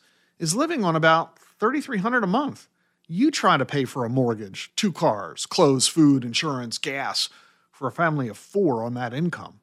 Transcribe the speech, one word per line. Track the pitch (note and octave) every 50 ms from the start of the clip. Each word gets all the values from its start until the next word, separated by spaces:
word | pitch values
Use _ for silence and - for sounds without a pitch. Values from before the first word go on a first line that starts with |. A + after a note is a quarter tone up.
| _ _ _ _ _ _ _ -
is | F3 D#3+ E3
living | A#3 D4+ D#4+ F4 C#4 G#3
on | F3 D#3+
about | D#3+ D#3 D#3+ D#3+ E3 E3 - _ _ _ _ _ _
thirty-three | G#3 A3 C4 D4+ - - C4
hundred | G3 F3+ A#3 B3 B3+ G#3+
a |
month. | F3+ F#3 C4 D4 C4+ G#2+ - - _ _ _ _ _ _ _ _ -
You | D#3+ F3+ C4 D#4+
try | C#4+ - - G3 F3
to | C#3+ C3
pay | - - C#3+ C3
for | A#2+ - C3+ B2
a | A2+
mortgage, | B2+ C3+ B2+ A#2+ A#2 G#2+ A2 G2 F#2+ - - - _
two | - - G3+ D3
cars, | - E3 C#3+ A2 G#2 F#2+ D#2+ - - -
clothes, | - - - F3 C#3+ C3+ C3 A2 -
food, | - E3+ D#3 C#3+ C#3 C3+ A#2
insurance, | A#2+ A2+ - - D#3 C#3 B2+ A#2+ A#2 A2
gas, | - - D3+ C3+ C#3 C3 G#2+ - - - - - - _ _ _ _ _ _ _
for | - C#3+ B2
a | -
family | - E3+ E3 D#3 D3 C3 A2+
of | F#2+
four | - - - - G3+ G3+ D#3+ B2 A2+ A2+
on | A#2+ B2
that | B2 B2 A#2+ A#2
income. | C#3 E3+ F3 - - F#2 E2+ - _